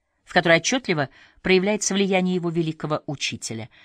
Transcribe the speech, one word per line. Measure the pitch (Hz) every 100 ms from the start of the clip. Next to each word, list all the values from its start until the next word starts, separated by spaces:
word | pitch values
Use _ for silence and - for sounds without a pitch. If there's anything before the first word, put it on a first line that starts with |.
| _ _
в | _
которой | 185 175 165
отчётливо | 165 254 - 165 135 _ - _
проявляется | 185 190 196 208 -
влияние | 196 196 190 185
его | 180 170
великого | 165 160 156 147 151 -
учителя. | 143 - 120 - 110 110 _